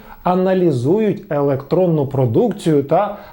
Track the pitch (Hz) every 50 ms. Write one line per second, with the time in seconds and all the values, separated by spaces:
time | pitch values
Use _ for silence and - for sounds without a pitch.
0 | - - - - - 175 180 185 185 190 185 190 180 170 147 127 117 135 175 214
1 | 220 208 180 - - - 156 143 143 143 139 131 - - - 165 185 175 165 151
2 | 139 131 - 127 135 120 110 151 226 240 185 - - 170 156 143 135 135 160 170
3 | 208 202 202 - - -